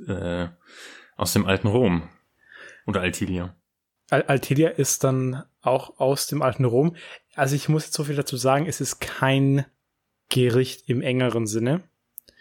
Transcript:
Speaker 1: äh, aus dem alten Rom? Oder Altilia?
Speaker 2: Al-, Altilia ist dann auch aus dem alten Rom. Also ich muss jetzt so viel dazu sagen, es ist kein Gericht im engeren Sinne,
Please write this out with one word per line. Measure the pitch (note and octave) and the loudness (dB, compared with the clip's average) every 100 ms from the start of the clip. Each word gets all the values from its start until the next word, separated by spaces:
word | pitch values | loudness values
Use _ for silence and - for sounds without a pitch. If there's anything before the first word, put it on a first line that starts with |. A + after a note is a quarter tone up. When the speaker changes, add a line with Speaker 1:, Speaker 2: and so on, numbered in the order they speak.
| - | -8
Speaker 1:
äh, | F#2 F2 F2 E2+ - _ - - - - - | -6 -4 -4 -6 -10 _ -20 -20 -20 -18 -6
aus | F2 | -2
dem | - F#2+ | 0 2
alten | F#2+ G#2+ | 2 2
Rom? | A#2+ A2+ E2+ D#2+ _ _ _ _ - - - - | 2 2 2 -4 _ _ _ _ -20 -20 -14 -4
Oder | G2 | -2
Altilia? | F2+ - F#2+ F2+ F2+ - _ _ _ _ - | -2 -2 -4 -4 -6 -12 _ _ _ _ -2
Speaker 2:
Al-, | C3+ | -2
Altilia | - C#3 - C#3 D#3+ | 2 0 0 2 2
ist | - C3+ - | 2 -2 0
dann | C3+ C3 B2+ C3 - _ | 0 0 -2 -6 -12 _
auch | B2+ C3 - - | -2 0 -2 -2
aus | C3+ C#3 - | 0 0 -2
dem | C#3+ | -2
alten | C3 A#2 B2+ | -2 2 2
Rom. | A#2+ E3 E3+ - - _ - | 4 2 -2 -18 -20 _ -2
Also | C3+ C#3+ | 0 0
ich | - | 0
muss | D#3 - | 0 0
jetzt | - | -6
so | D3 | -4
viel | C#3+ | -4
dazu | C3+ B2+ | -4 -2
sagen, | C3 C#3 E3+ | 2 2 0
es | - | -4
ist | C#3 - | -6 -6
kein | - - C3 C3+ C#3 C#3 C3+ _ _ _ _ _ - | -8 -2 2 4 4 2 0 _ _ _ _ _ -4
Gericht | C3 B2 B2 C3 - - | 2 4 4 0 -4 -4
im | B2 | -2
engeren | C3+ B2+ B2+ A2+ A2 | 0 0 0 0 -2
Sinne, | A2 A#2+ E3+ - _ _ - _ _ | 0 0 -2 -4 _ _ -20 _ _